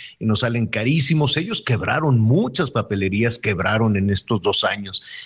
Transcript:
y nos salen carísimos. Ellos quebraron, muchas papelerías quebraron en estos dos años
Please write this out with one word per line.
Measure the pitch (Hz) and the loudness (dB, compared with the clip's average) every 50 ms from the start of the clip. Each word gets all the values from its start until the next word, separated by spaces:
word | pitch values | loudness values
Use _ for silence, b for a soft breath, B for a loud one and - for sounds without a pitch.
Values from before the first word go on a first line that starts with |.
| B B B B | B B B B
y | 110 | -2
nos | 110 107 101 | 0 0 2
salen | - 117 117 120 113 - | 0 0 0 -2 -2 -2
carísimos. | - 107 110 127 156 165 135 - 170 156 147 131 - 156 | -2 -2 0 0 0 0 2 2 2 2 2 2 0 -2
Ellos | 175 220 220 - - | -2 -4 -6 -6 -2
quebraron, | - 123 - - 113 123 156 160 151 131 113 | -2 -2 -2 0 -2 -2 0 2 2 4 4
muchas | 110 110 127 185 233 254 - - 165 127 | 4 4 4 4 2 0 0 -2 -2 -2
papelerías | - 117 107 - 104 98 95 95 101 104 117 117 110 - | -2 -4 -2 -2 -2 -2 0 0 0 0 0 0 0 -2
quebraron | - 104 101 85 90 98 107 110 113 110 101 98 | -2 -2 -2 0 0 0 2 2 2 2 2 2
en | 95 101 | 2 2
estos | 101 - - - 117 98 | 0 0 0 -2 -2 0
dos | 87 104 98 - - | 0 0 0 0 0
años | - 98 104 101 98 92 - B B B B B | 0 -2 -4 -8 -8 -10 -10 B B B B B